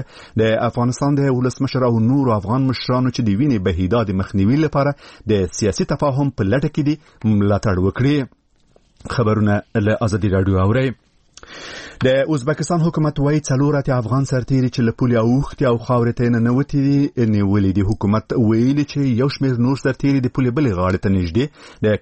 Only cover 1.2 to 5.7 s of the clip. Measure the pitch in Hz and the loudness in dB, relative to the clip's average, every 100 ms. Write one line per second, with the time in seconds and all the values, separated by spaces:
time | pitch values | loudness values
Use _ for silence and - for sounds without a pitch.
1.2 | 139 127 127 - 131 135 127 117 110 139 | 0 0 -2 -2 -4 -2 0 2 2 2
2.2 | 131 107 90 123 131 123 - 127 127 - | 0 0 -2 -2 -2 -2 -2 -2 0 -2
3.2 | 113 98 151 117 95 87 92 117 107 95 | 0 0 0 0 0 -2 0 0 0 -4
4.2 | 95 101 98 143 156 147 139 143 - - | -2 0 2 2 0 0 -2 -2 -10 -10
5.2 | 107 104 92 - 107 | -2 0 0 -2 -2